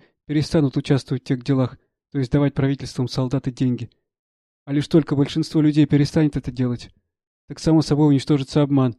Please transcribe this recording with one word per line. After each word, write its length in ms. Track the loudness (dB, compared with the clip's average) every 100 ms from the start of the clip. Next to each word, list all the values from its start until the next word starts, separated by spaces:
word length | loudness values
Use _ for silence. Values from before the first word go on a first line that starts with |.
| _ _ -6
перестанут 500 | -4 0 0 0 0
участвовать 460 | 0 -2 -2 -6
в 40 | -4
тех 160 | -4
делах, 360 | -2 0 -2 -6 _ _ _
то 60 | -6
есть 120 | -2
давать 220 | 0 0
правительствам 560 | 0 -2 -2 -6 -6 -6
солдат 400 | -4 -4 -4 -4
и 40 |
деньги. 380 | -2 -2 -2 -6 _ _ _ _ _ _ _ -6
А 60 |
лишь 160 | -4 0
только 280 | 2 2 0
большинство 460 | 0 -2 -2 2
людей 240 | 2 4 4
перестанет 500 | 4 2 2 0 -2
это 160 | -6
делать, 380 | -4 -4 -4 -12 _ _ _ _ _ -20
так 120 | -6
само 220 | 2 2
собой 300 | 2 2 4
уничтожится 500 | 4 2 0 0 0
обман 360 | 2 2 0